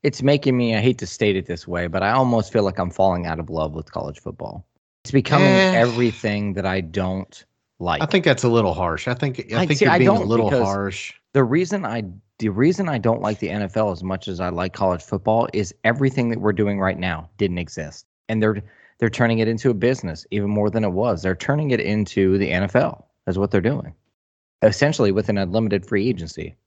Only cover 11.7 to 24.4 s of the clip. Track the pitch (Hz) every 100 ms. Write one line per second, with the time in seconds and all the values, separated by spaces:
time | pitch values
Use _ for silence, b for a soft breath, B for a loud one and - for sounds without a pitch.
11.7 | 202 135 117 98 95 _ _ 110 98 151
12.7 | 190 180 131 113 117 101 107 98 104 98
13.7 | 110 107 82 92 92 101 90 90 85 92
14.7 | - 98 87 - 98 98 113 117 - 98
15.7 | - 110 123 135 131 117 113 104 101 104
16.7 | 101 95 92 90 80 82 - 98 87 85
17.7 | - 76 - _ _ - 110 107 104 107
18.7 | b b b 113 - 117 113 110 113 131
19.7 | 107 117 127 90 78 - 101 101 104 104
20.7 | 110 104 92 117 87 92 90 - 147 151
21.7 | 123 - 107 101 - 95 98 87 87 101
22.7 | - - - - _ - 92 98 101 101
23.7 | 143 - - _ _ _ _